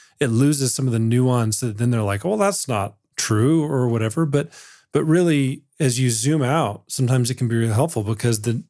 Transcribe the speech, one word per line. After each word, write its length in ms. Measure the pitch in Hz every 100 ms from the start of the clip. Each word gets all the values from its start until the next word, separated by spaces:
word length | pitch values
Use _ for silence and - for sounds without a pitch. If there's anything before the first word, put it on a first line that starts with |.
| - -
it 80 | 135
loses 460 | 113 143 147 131
some 120 | - 131
of 60 |
the 60 | 113
nuance 640 | 113 123 127 123 113 107
that 180 | 123 104
then 120 | 120
they're 120 | 120
like, 220 | 101 101 175
"Oh, 100 | 214
that's 320 | 202 190 -
not 280 | 110 98 - _ -
true," 480 | - 110 127 165
or 240 | 151 135 123
whatever. 380 | 117 113 160 160
But, 240 | 143 160 - - - _
but 100 | 147
really, 580 | 156 165 175 147 131 135 _ -
as 180 | 139 120
you 120 | 131
zoom 320 | 110 120 156
out, 400 | 123 156 120 101 -
sometimes 420 | - 127 131 120
it 40 | 131
can 100 | 120
be 80 | 117
really 160 | 113
helpful 300 | 107 165 120
because 400 | 104 113 120 107
the, 200 | 117 117